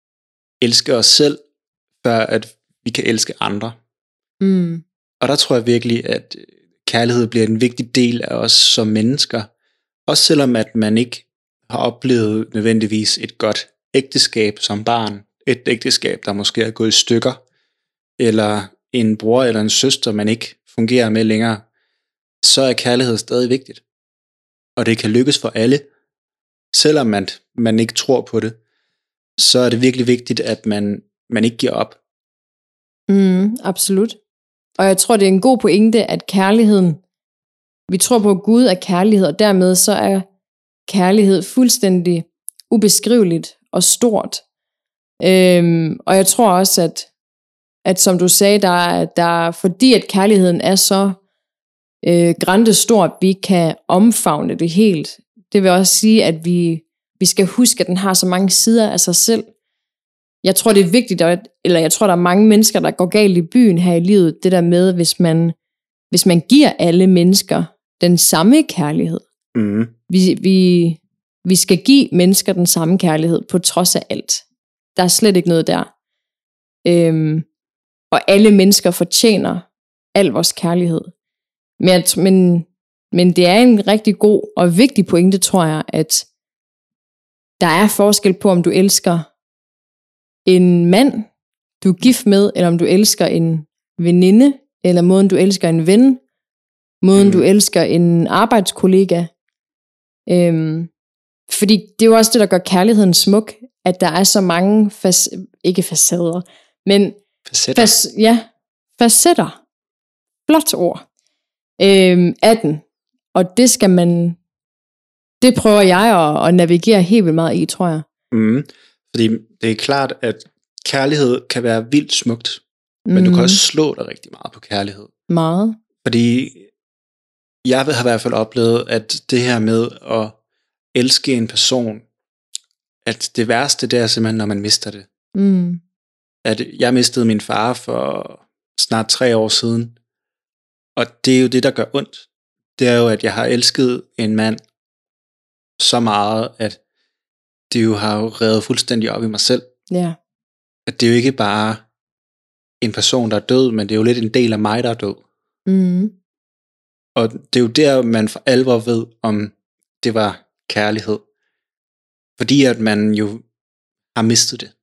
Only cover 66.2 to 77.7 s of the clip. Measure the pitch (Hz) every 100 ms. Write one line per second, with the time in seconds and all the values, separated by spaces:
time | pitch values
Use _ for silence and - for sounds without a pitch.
66.2 | 196 170 - 277 285 - 175 170 185 180
67.2 | 175 196 - 160 170 _ _ _ 175 175
68.2 | - 165 185 294 302 - 147 160 165 165
69.2 | - _ _ 120 104 104 117 _ - 185
70.2 | 185 127 185 190 185 180 170 165 _ _
71.2 | _ _ 175 185 - 175 - 277 254 175
72.2 | 180 196 - 180 175 170 165 185 180 156
73.2 | 165 165 - 185 - - 185 190 - -
74.2 | - - - _ _ _ _ - 180 -
75.2 | 214 185 175 165 160 85 - _ _ _
76.2 | _ _ _ _ _ _ - 175 165 160
77.2 | 156 160 - _ _